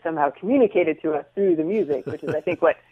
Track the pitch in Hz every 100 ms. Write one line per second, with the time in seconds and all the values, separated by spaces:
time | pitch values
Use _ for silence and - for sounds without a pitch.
0 | 170 160 143 - 190 277 - 185 160 151
1 | 160 151 - - 196 160 156 214 147 139
2 | - 143 147 151 185 165 160 - _